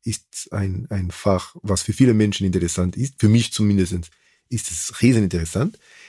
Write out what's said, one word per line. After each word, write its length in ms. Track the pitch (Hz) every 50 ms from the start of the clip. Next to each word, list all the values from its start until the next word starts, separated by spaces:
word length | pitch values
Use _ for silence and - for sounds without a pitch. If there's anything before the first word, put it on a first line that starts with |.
| _
ist 460 | 117 107 - _ _ _ - - -
ein, 340 | - 101 101 95 95 - 120 -
ein 220 | 107 98 92 87
Fach, 440 | - - - 104 98 90 - - _ -
was 200 | - 107 98 92 -
für 100 | - 104
viele 200 | - 139 127 113
Menschen 320 | 107 107 104 98 - 98
interessant 520 | 95 90 95 85 85 - - 90 90 90 -
ist, 180 | 120 139 - -
für 100 | - 107
mich 240 | 107 117 113 - -
zumindest 400 | - 110 104 101 98 92 87 92 87 82 - _ _ _ _ _ _ _ _
ist 200 | 123 110 - -
es 300 | - - - - - -
rieseninteressant. 760 | - 123 131 113 104 92 87 87 80 80 - 92 127 202 - _ _ _ - - -